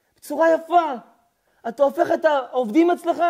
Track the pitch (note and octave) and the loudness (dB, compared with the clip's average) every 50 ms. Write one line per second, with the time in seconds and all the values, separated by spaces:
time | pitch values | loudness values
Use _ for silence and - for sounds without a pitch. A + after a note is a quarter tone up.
0 | _ _ _ _ - - D4 C#4+ E4 E4 D#4+ D#4+ D#4+ D#4+ E4 F4 E4 D4+ C4 A3 | _ _ _ _ -12 -10 -4 0 2 2 2 0 -2 0 0 0 0 0 -6 -10
1 | - _ _ _ _ _ _ _ _ _ _ _ _ A#3 - - C#4+ C#4 - E4 | -12 _ _ _ _ _ _ _ _ _ _ _ _ -12 -2 0 0 0 2 0
2 | E4+ - E4 E4+ E4 D#4 D4 C#4 B3+ - - B3+ B3+ G#3 G#3 D#4 E4+ F4 F4 E4+ | 0 0 0 0 0 0 0 0 -2 -4 -4 -4 -4 0 2 2 4 4 2 0
3 | - E4+ D#4 C4+ E4+ F4 | -2 -4 -2 0 0 -2